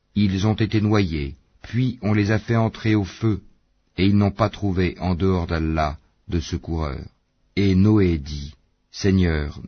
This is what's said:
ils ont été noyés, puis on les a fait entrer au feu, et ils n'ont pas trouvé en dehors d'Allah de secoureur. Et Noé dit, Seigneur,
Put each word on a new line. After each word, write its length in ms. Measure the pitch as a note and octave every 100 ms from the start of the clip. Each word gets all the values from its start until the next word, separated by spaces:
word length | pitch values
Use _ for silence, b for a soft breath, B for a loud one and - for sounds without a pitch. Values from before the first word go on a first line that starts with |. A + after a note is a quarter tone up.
| _
ils 320 | - G#2 F#2+ G#2
ont 80 |
été 260 | G#2+ G#2+ G#2+
noyés, 560 | G#2 G#2+ F#2 D#2 C#2 C#2 _ _
puis 360 | - A2+ B2+ -
on 120 | G2
les 160 | G#2 G2+
a 80 | G#2+
fait 180 | - A#2
entrer 380 | A2+ - A2+
au 100 | G#2+
feu, 380 | F#2+ - A2+ F#2+ - _ _ _ _ -
et 100 | F#2
ils 100 | G#2
n'ont 140 | G2+
pas 180 | F#2+ G#2+
trouvé 480 | - G2+ F2+ F2+ -
en 160 | F2
dehors 320 | F2 F#2+ F#2 E2+
d'Allah 520 | E2 D#2+ D#2+ D#2 D2 _ _ -
de 120 | F2
secoureur. 640 | D#2 E2 - E2 D2+ C2+ - _ _ _ _ -
Et 180 | G2+
Noé 440 | F#2 G2+ G#2+ F#2+ E2
dit, 360 | C#2+ D2 C#2+ - _ _ _
Seigneur, 720 | - G2+ F#2+ F2+ D#2 D2 -